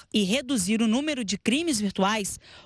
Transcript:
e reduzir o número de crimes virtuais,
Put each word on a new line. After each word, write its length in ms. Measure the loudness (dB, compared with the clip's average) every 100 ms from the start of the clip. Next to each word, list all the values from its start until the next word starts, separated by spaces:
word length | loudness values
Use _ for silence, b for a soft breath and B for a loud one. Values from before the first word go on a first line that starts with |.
| -2
e 100 | 0
reduzir 580 | 2 0 0 -2 0 2
o 60 | 2
número 360 | 2 0 -4
de 140 | -4 -2
crimes 420 | 0 2 0 0
virtuais, 580 | -2 0 0 0 -4 -8 B B